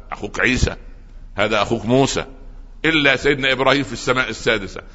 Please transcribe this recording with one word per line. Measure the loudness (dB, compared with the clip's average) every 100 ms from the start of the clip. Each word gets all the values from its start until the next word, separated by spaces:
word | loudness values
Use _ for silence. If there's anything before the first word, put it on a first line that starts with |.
| -12
أخوك | -10 -8 0
عيسى، | 2 2 0 -2 -14 -18 -18 -18 -10
هذا | -2 0 2
أخوك | 2 0
موسى." | 2 4 4 0 -6 -12 -18 -18 -18 -4
إلا | 0 4 4 4
سيدنا | 2 2 2
إبراهيم | 2 4 4
في | 0
السماء | -4 0 0 0
السادسة: | -2 0 0 -2 -12 -16